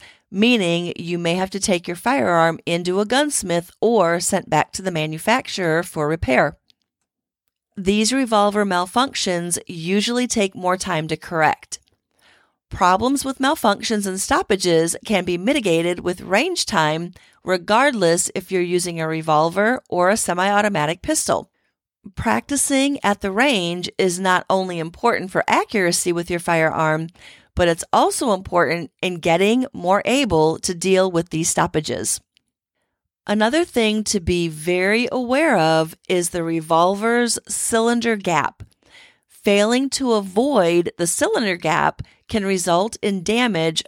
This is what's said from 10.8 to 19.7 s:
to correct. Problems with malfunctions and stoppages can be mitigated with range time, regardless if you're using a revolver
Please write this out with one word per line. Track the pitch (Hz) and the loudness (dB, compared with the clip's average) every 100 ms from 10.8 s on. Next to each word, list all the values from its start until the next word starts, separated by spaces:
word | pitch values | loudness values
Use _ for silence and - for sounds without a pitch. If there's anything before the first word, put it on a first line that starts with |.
| 190 165 156 | -2 -4 -4
to | 156 | -8
correct. | - 165 151 - - - _ _ _ _ _ _ _ _ _ | -6 0 2 0 -6 -16 _ _ _ _ _ _ _ _ _
Problems | - 180 190 240 277 | 0 2 4 2 -2
with | 269 262 | -4 -2
malfunctions | 269 311 226 202 220 214 196 | -2 2 0 0 -2 -2 -2
and | 185 | -6
stoppages | - 294 381 196 185 165 165 - - | -2 -2 0 0 2 2 2 -2 -2
can | 202 | -2
be | 185 175 | 0 -2
mitigated | 196 302 208 165 170 175 | 0 0 2 2 0 -2
with | 175 180 | -4 -6
range | - 190 330 349 - | -2 0 0 -2 -2
time, | 190 156 156 175 - _ _ | 0 0 0 -6 -14 _ _
regardless | - 185 175 214 285 240 170 170 - | -4 -4 2 2 2 2 2 2 0
if | 190 185 | -6 -4
you're | 190 | -2
using | 175 175 175 165 | 0 0 -2 -4
a | 160 | -4
revolver | 160 160 151 165 180 208 | -4 0 2 2 2 0